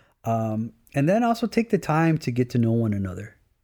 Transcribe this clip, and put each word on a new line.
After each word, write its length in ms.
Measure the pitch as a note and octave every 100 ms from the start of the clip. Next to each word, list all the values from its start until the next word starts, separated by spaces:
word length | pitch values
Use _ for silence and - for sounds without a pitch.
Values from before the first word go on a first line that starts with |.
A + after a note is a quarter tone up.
| _ _
Um, 480 | A#2 A2+ A2 A2 A2+ - _
and 140 | C#3+ D3
then 140 | G#3+
also 240 | A#3+ A#3 A3
take 240 | - A3+
the 80 | F#3
time 400 | - D#3 E3 D#3
to 120 | -
get 200 | B2 B2
to 80 | B2
know 140 | A2+
one 220 | A#2 A2+
another, 420 | G2+ F#2+ F2+ G#2 _ _ _